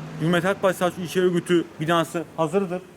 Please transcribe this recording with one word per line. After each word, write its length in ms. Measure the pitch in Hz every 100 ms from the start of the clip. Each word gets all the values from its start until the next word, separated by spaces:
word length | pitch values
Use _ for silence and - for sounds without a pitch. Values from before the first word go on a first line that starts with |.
| 156 156
Cumhuriyet 240 | 160 175
Halk 180 | 185 196
Partisi 160 | 190 175
Samsun 240 | 180 180
İlçe 180 | 165 185
Örgütü 440 | 180 170 - 170 - -
binası 440 | 160 170 160 170 151 -
hazırdır. 460 | 160 196 185 180 -